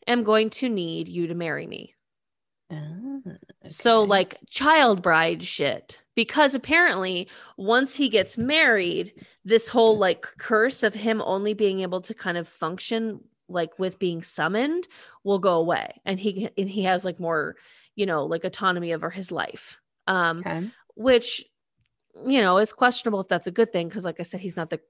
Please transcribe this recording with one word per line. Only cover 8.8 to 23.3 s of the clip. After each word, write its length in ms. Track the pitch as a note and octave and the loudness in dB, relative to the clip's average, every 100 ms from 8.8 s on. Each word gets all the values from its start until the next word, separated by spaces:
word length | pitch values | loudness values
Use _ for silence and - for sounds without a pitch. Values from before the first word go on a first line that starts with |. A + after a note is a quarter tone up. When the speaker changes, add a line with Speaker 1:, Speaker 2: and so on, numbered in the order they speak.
| F3 D#3+ F3+ - - _ F#3 | 2 -2 -6 -10 -20 _ 2
Speaker 1:
this 240 | A3+ A3 | 2 4
whole, 280 | A#3+ A3+ G#3+ | 4 6 6
like, 260 | F#3 E3 - - | 2 0 -6 -14
curse 440 | - A3 A#3 C4 | 0 2 2 0
of 100 | A3 | -2
him 280 | G3+ A3 A3 | 0 -2 -2
only 320 | - F#3+ G#3 | -2 -2 -2
being 260 | G#3 G#3 F#3+ | 0 0 0
able 200 | F#3 F#3 | -4 -6
to 120 | F#3 | -8
kind 240 | A3 F#3+ F3 | -8 -4 -4
of 100 | E3 | -6
function, 720 | - D#3+ F#3 - A3+ A3+ G3+ - _ - | -8 -8 -6 -4 -4 -4 -8 -14 _ -8
like, 300 | F3 E3 - | -4 -4 -4
with 200 | F#3 F#3 | -6 -2
being 220 | F#3 E3 | -4 -4
summoned 640 | E3+ - D#3+ G#3 C#4 E4+ F4 - - _ | -6 -4 -2 0 0 -2 -6 -14 -20 _
will 160 | G3+ G3+ | -2 2
go 180 | F#3+ E3+ | 2 2
away. 440 | E3 D#3 - - - | 2 -2 -4 -10 -6
And 140 | F#3+ | -4
he, 300 | G#3 G3 G#3+ - | -4 -4 -6 -6
and 120 | G3 | -4
he 140 | G3+ | -2
has, 220 | F#3+ F3+ F#3 | 0 0 -2
like, 140 | - | -6
more, 360 | E3+ D#3+ D3 - _ _ _ - | -4 -2 -4 -8 _ _ _ -6
you 100 | G3 | -2
know, 200 | D#3+ D3 | -2 -2
like, 180 | E3 | -4
autonomy 500 | F#3 F3 F#3+ F3 E3+ | -4 -2 -2 -2 -2
over 160 | E3 E3 | -4 -6
his 220 | F3+ F#3 | -8 -8
life. 480 | E3+ - - - - _ _ - | -6 -6 -8 -18 -20 _ _ -2
Um, 380 | F#3+ E3+ E3 F#3 | 0 0 0 -4
Speaker 2:
Okay. 260 | E3 G3 - _ - | -6 -8 -12 _ -2
Speaker 1:
which, 480 | A#3+ A#3+ A3+ - - _ _ _ _ _ _ - B3+ | 4 4 2 -6 -10 _ _ _ _ _ _ -10 0
you 160 | C4+ | 2
know, 160 | G3 F#3 | 4 4
is 160 | G#3+ | 2
questionable 460 | - B3 B3 A#3 G3+ | 2 2 2 -2 -4
if 60 | |
that's 180 | F#3+ | -2